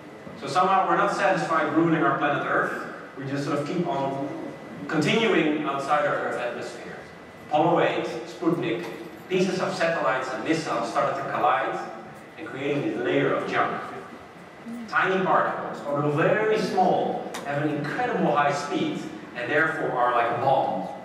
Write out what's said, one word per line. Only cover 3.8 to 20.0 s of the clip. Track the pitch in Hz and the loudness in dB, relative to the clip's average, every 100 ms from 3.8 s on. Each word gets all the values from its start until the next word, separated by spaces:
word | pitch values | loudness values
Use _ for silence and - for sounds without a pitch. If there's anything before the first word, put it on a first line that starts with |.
| 170 | -2
on | 139 135 135 147 - - - - - 143 | -2 -2 -4 -6 -6 -10 -12 -14 -12 -4
continuing | 156 147 220 214 165 156 151 | 0 2 4 4 4 4 2
outside | 151 - 139 151 | 0 -2 2 2
our | 143 | 2
Earth | - 123 120 | 0 -2 -4
atmosphere. | 120 120 - - - - - - - - - | -4 -6 -8 -10 -14 -14 -16 -18 -18 -18 -2
Apollo | 151 165 160 | 2 4 4
eight, | - - - - - | 4 2 -2 -6 -8
Sputnik, | - 170 - - 175 - - - - - | -2 0 2 2 -2 -4 -10 -12 -14 -2
pieces | 185 185 - | 2 2 2
of | - | 0
satellites | - 165 - - - - | 2 2 2 0 0 -2
and | 107 | -4
missiles | 127 160 165 156 117 | 0 0 0 -2 -2
started | - - - | 0 0 0
to | - | -4
collide | - - - - - - - - - - - | 0 2 2 0 -4 -6 -12 -14 -16 -16 -14
and | 156 | -12
creating | 135 143 143 | -6 -2 0
this | 113 113 | 0 -2
layer | 123 139 139 | 0 2 2
of | - - | 0 0
junk. | - - - - - - - - - - - 233 233 226 | 0 0 -2 -8 -10 -14 -16 -18 -20 -20 -18 -14 -12 -4
Tiny | - 185 190 | 0 2 2
particles, | - 185 - - - - - | 4 2 2 -2 -6 -8 -4
although | 143 147 | 0 2
very | 147 165 - 214 214 | 4 4 4 4 2
small, | - 190 180 - - - - - - | 2 2 4 4 0 -2 -6 -8 -4
have | 143 | -2
an | 151 143 | 0 -2
incredible | - - 247 190 175 | -4 -2 0 2 2
high | - 143 | 4 2
speed | - - - - - - - - - | 2 -2 0 0 -2 -6 -12 -12 -8
and | - | 0
therefore | 147 160 - - | 2 2 0 -2
are | - | 2